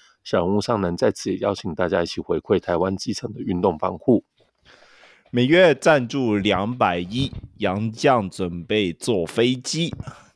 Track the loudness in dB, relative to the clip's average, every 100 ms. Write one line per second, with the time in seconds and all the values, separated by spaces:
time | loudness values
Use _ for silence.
0 | _ _ -4 -2 0 0 0 -2 -2 0
1 | 0 0 -6 -2 -2 -4 -6 -4 -2 0
2 | -2 -6 -4 -4 0 -2 0 -2 0 -4
3 | -6 -8 -8 -10 -4 0 0 0 -4 -4
4 | 2 2 0 _ _ _ _ -20 _ _
5 | -20 _ _ 0 4 6 6 6 4 4
6 | 2 -2 0 2 2 0 -2 0 0 0
7 | -4 -4 -4 -6 -14 -4 -2 -2 -4 0
8 | 2 4 0 -4 -6 -6 -2 0 0 -2
9 | -2 -2 -2 0 0 0 -4 -6 -6 -6
10 | -14 -18 -20